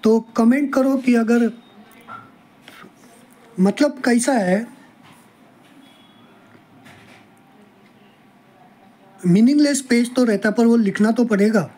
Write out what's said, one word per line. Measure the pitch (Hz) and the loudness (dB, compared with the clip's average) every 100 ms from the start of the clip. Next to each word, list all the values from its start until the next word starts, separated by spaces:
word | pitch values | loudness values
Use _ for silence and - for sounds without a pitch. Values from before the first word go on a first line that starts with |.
तो | 220 226 | 2 0
कमेंट | 226 - 226 262 294 | 0 0 2 2 0
करो | 262 269 269 | -2 0 -2
कि | 254 240 | 0 0
अगर, | 226 233 233 - _ - - - - - - _ _ _ - - - _ - - - _ - - | 0 0 -2 -4 _ -20 -20 -20 -20 -20 -20 _ _ _ -20 -20 -20 _ -20 -20 -20 _ -20 -2
मतलब | 190 202 294 285 - | -2 0 -2 -2 -2
कैसा | 240 233 | -2 0
है, | 262 185 190 240 - - _ - - _ _ _ _ _ _ - _ _ _ - - _ - _ - - - - - - _ _ _ - _ _ _ _ _ _ _ _ _ - _ - _ - - 180 | -2 0 -2 -4 -16 -20 _ -20 -20 _ _ _ _ _ _ -20 _ _ _ -20 -20 _ -20 _ -20 -20 -20 -20 -20 -20 _ _ _ -20 _ _ _ _ _ _ _ _ _ -20 _ -20 _ -20 -8 0
मीनिंगलेस | 175 233 294 294 277 | 2 4 4 0 -2
पेज | - 240 240 - | -2 -2 -2 -2
तो | |
रहता | 247 202 214 | 0 0 -2
पर | 208 233 | 0 2
वो | 233 | 2
लिखना | 208 190 208 | 0 0 -2
तो | 233 240 | 0 -2
पड़ेगा | 202 208 220 147 | 0 0 0 -4